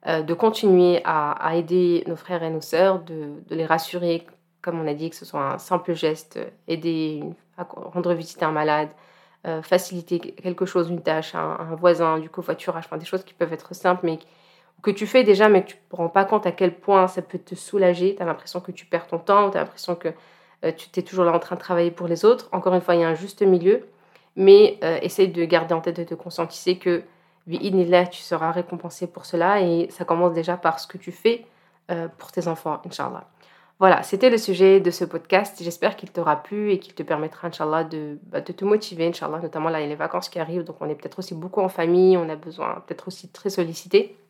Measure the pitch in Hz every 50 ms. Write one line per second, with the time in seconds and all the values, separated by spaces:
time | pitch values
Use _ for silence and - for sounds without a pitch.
0 | _ - 160 160 156 151 170 170 - 220 220 - - 208 185 180 180 175 175 170
1 | - 170 165 156 147 147 - - - 160 165 170 170 160 175 180 180 175 175 170
2 | - - 170 156 - - 185 170 165 160 165 160 151 - - 160 185 196 190 170
3 | 165 165 165 160 151 147 147 151 175 _ 160 160 160 160 160 160 - - - 180
4 | 175 175 170 170 170 - _ _ _ _ _ _ - 180 165 165 160 156 147 147
5 | 160 165 160 - - - - 151 139 139 - - - - 190 175 170 - 170 156
6 | - 156 156 156 - _ - 57 58 - - _ _ - 165 165 160 170 165 160
7 | 156 156 156 147 151 160 170 _ _ _ _ - 180 - - - - - - 175
8 | 175 175 175 165 165 - - - 175 156 156 151 151 156 151 151 151 151 151 _
9 | _ _ _ _ _ _ _ _ _ 156 165 160 156 - 185 180 180 - 185 175
10 | 165 - 180 170 - - - - - 185 175 165 190 180 - 185 170 165 175 170
11 | - - 156 160 160 - - 170 160 156 160 - 165 165 165 160 175 180 175 160
12 | 170 160 160 160 156 160 - - 170 - - - - - 170 165 165 - - 156
13 | 165 - - 185 185 - _ _ 175 160 160 156 - - 185 180 - 185 180 180
14 | - 170 160 156 - _ _ _ _ _ _ _ _ _ _ _ - 214 196 202
15 | 214 208 - 254 247 202 202 190 214 214 208 190 185 - - _ _ _ - 175
16 | 170 165 - 196 196 190 214 208 208 185 175 - 190 175 175 - _ - 202 190
17 | 185 185 - - 175 - - 180 - _ 185 180 - - - 208 190 180 175 170
18 | 180 190 202 196 185 170 156 - - - - 180 180 - 180 - - _ - 170
19 | 170 - - 165 170 - 202 202 208 196 196 - 151 - - - - - 175 170
20 | - 165 156 - _ _ _ _ _ _ _ _ - 165 160 160 - - _ -
21 | 185 - - 185 180 170 165 170 - - 180 175 - - 185 170 170 170 170 -
22 | 180 170 170 165 - 214 240 254 - - - 180 175 190 180 180 180 - 175 170
23 | 170 180 175 156 180 196 - - 208 196 185 175 165 185 214 254 - - _ _
24 | _ _ _ _ _ _ _ - 190 196 196 202 214 202 208 - - 160 165 -
25 | - 175 - - 190 190 165 170 170 165 175 165 165 160 170 165 165 - 170 175
26 | 170 170 170 165 - 175 - - 170 165 - - - - 185 185 - 185 175 165
27 | - - _ _ _ _ _ _ _ 180 196 - - 202 190 190 180 170 180 175
28 | 180 180 180 - - - 175 160 160 160 165 180 175 - - 170 - 156 - -
29 | - 170 _ - - - - 170 170 180 202 208 190 175 170 170 170 - - -
30 | 175 - 170 170 175 180 170 165 165 170 175 180 - 170 165 165 - - - 185
31 | - - 180 - - 220 233 233 233 _ _ _ _ _ _ _ _ _ 175 170
32 | 165 165 - _ - - - - 170 170 165 160 - 160 151 143 - 180 - -
33 | 139 131 123 - - _ _ _ _ _ _ _ _ _ _ _ 196 190 180 -
34 | - - - 190 220 254 233 226 226 - 190 175 190 190 190 196 180 175 170 -
35 | 185 170 - 165 - _ - 185 214 208 - - 175 170 170 - - 185 - -
36 | - 175 _ - 165 156 151 151 - - 202 208 208 208 196 185 - - - -
37 | 156 - 165 151 156 156 - - - 175 170 - 156 156 156 160 165 160 160 156
38 | 151 151 147 147 - - - 156 165 - 180 - 190 196 208 214 208 - 185 165
39 | 165 170 170 - 156 147 151 160 170 160 - 160 156 165 165 156 151 147 151 151
40 | 160 156 - 180 180 - - 180 160 156 170 180 170 170 160 - 156 151 151 147
41 | - 156 - - 185 - 180 160 160 185 185 214 190 185 185 - 170 165 175 180
42 | 185 185 185 180 170 160 156 151 156 160 160 - 151 - - - - - 170 165
43 | - - 185 - - 180 _ - - 202 190 - 175 165 165 - - 180 - 196
44 | - - - _ _ _